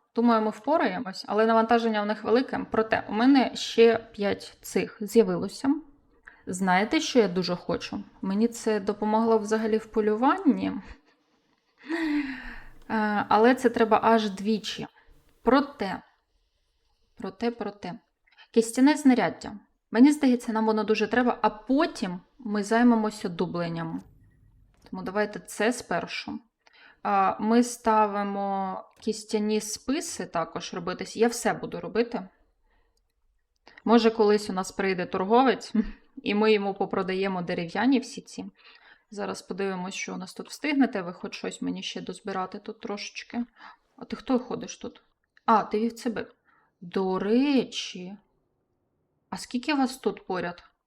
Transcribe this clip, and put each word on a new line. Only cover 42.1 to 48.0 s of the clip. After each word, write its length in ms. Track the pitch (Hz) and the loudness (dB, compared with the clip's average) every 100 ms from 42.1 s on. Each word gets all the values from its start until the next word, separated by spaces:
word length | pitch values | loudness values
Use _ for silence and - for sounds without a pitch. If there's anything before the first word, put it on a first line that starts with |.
| 185 202 196 185 202 | -12 -8 -6 -8 -10
тут 220 | 208 214 | -14 -12
трошечки? 640 | 233 208 - - - 233 240 _ - - _ _ | -10 -10 -10 -14 -10 -8 -8 _ -20 -20 _ _
А 80 | |
ти 120 | - 214 | -14 -12
хто 220 | - 254 | -2 -2
ходиш 380 | 254 - - - | -2 -10 -10 -14
тут? 260 | - - _ _ _ _ - | -16 -16 _ _ _ _ 2
А, 160 | 220 | 2
ти 180 | - 214 | 2 -2
вівцебик. 540 | 226 226 247 196 - _ _ _ _ _ | -2 -4 -6 -6 -10 _ _ _ _ _
До 380 | 175 196 190 185 | -8 -2 -2 0
речі, 960 | 190 240 285 269 - - - 185 | 2 2 4 2 0 -6 -10 -12